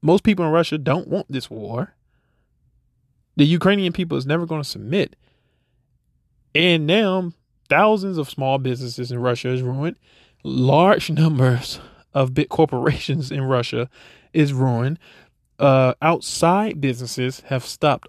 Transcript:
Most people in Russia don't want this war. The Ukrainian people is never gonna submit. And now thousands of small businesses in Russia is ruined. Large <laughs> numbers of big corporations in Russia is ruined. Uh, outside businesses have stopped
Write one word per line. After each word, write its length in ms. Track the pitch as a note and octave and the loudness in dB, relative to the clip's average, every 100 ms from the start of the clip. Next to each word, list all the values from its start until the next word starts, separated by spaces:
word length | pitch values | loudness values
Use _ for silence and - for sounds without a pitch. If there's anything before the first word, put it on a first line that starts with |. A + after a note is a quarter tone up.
Most 220 | D3 F#3 | 2 2
people 200 | A3 F#3+ | 2 2
in 60 | D#3+ | 2
Russia 260 | E3 E3 D#3 | 2 0 -2
don't 320 | C#3 D#3 - | -2 -2 -2
want 240 | G3 - | -6 -6
this 160 | C3+ - | -10 -10
war. 460 | A2 G#2 - G3+ _ _ _ _ _ _ _ _ _ _ _ _ _ _ - | -12 -8 -8 -8 _ _ _ _ _ _ _ _ _ _ _ _ _ _ 2
The 80 | |
Ukrainian 500 | D3 E3+ F#3 G3+ F#3 | 4 4 2 2 0
people 240 | E3+ E3+ C#3 | -2 -4 -4
is 80 | C3 | -2
never 180 | D#3+ | -2
gonna 200 | E3+ D#3 | -2 -6
submit. 520 | C#3+ G#2+ G#2 F#3 D3+ _ _ _ _ _ _ _ _ _ _ _ _ _ _ | -8 -10 -6 -4 -4 _ _ _ _ _ _ _ _ _ _ _ _ _ _
And 320 | D3+ F3 E3 D3+ | 0 2 2 2
now 460 | G3 G#3 F#3+ F3 - _ _ - | 2 2 0 -4 -10 _ _ 0
thousands 480 | D3 G#3+ G#3+ G3 E3+ | 4 4 2 -2 -4
of 100 | C#3 | -6
small 300 | - C3+ C3+ | -4 -2 0
businesses 520 | C3 B2+ B2+ A#2+ B2 | -2 -4 -8 -8 -8
in 100 | A#2+ | -4
Russia 280 | B2 A#2+ B2+ | -2 -2 -2
is 140 | B2+ | -4
ruined. 340 | B2+ C3 D#3+ - _ _ _ _ | -4 -4 -6 -8 _ _ _ _
Large 680 | D3 C3 B2+ C#3+ F3+ - - | -6 0 4 6 6 4 0
<laughs> 0 | |
numbers 720 | D3+ D#3+ C#3+ C3 B2 - - - _ _ | 2 2 4 2 2 -4 -14 -16 _ _
of 220 | C#3 C3 | -2 -2
big 140 | C3 D3 | 0 -2
corporations 800 | - D#3 B2+ C3 - - C#3+ C3+ | 2 0 2 -2 -2 -4 -4 -4
in 120 | C#3+ | -6
Russia 440 | C3 B2+ A#2+ A#2+ B2 _ - - _ | -2 -2 -2 -4 -6 _ -20 -20 _
is 180 | E3 C#3+ | 0 0
ruined. 460 | C3 C3 A#2 B2 E3 _ - _ _ _ - | 2 0 0 -2 -4 _ -20 _ _ _ 0
Uh, 340 | C#3+ C3+ B2+ - | 4 4 4 2
outside 800 | D#3 E3+ - - E3 F#3+ G#3+ D3+ | 0 0 -4 0 2 2 0 -2
businesses 600 | C3+ A#2+ B2 - B2+ C3 - | -4 -4 -8 -4 -4 -6 -6
have 180 | C3 | -6
stopped 440 | - - D#3 C#3+ | -6 -2 0 0